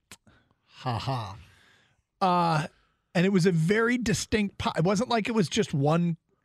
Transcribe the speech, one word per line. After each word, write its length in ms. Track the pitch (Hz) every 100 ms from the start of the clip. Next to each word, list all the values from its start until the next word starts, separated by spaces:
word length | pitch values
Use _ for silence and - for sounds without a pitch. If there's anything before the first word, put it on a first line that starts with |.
| - - _ _ _ _ _
Ha 320 | - 131 113
ha. 380 | 127 127 101 92 - _ _ _ _ _ _ -
Uh, 460 | 185 175 170 156 160 _ _ _ _
and 100 | 175
it 60 | 185
was 160 | 196 180
a 60 |
very 440 | 170 160 214 233 247
distinct 600 | 226 185 - 196 202 -
pop. 180 | - -
It 60 |
wasn't 240 | 165 202 247
like 200 | 233 214
it 40 |
was 140 | 226 165
just 240 | - 190
one, 440 | 147 139 170 170 165 _ _